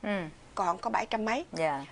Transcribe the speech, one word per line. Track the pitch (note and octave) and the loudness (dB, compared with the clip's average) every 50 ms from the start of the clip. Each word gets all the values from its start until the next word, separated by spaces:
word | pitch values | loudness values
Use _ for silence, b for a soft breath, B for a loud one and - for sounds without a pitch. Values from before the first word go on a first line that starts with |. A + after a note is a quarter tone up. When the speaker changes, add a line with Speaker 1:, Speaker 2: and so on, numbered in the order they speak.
| - | -4
Speaker 1:
Ừ. | G#3+ G#3 G3 E3+ D#3 - - - - - | -2 -2 -2 -2 -4 -8 -14 -18 -8 -4
Speaker 2:
Còn | - F#3+ F3 E3+ F#3+ | 0 0 2 0 0
có | - A3+ | 0 0
bảy | A3 - A#3 | 0 0 0
trăm | - - A3+ G#3+ | 0 0 0 2
mấy. | A3+ A3+ C4+ F4 - | 2 0 0 -2 -4
Speaker 1:
Dạ. | - E3 D#3+ D#3 C#3+ C3+ C#3+ - | -2 0 2 2 2 0 -4 -8